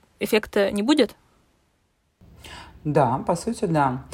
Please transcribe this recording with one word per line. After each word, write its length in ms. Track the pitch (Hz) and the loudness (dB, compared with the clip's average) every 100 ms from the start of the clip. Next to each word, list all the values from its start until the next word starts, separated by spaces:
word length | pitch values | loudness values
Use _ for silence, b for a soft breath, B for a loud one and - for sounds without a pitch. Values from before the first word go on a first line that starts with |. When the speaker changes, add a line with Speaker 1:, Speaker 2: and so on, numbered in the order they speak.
| _ - | _ -10
Speaker 1:
эффекта 500 | 202 214 - - 196 | 0 0 0 0 0
не 120 | 208 | 0
будет? 340 | 220 302 214 - _ _ _ _ _ _ _ _ _ _ - - B B B B | 2 2 2 -2 _ _ _ _ _ _ _ _ _ _ -20 -20 B B B B
Speaker 2:
Да, 340 | 156 151 135 151 - | -2 2 2 0 -2
по 80 | |
сути, 300 | 175 - 233 | -2 -4 -4
да. 400 | 190 156 139 127 - | 0 2 0 -2 -10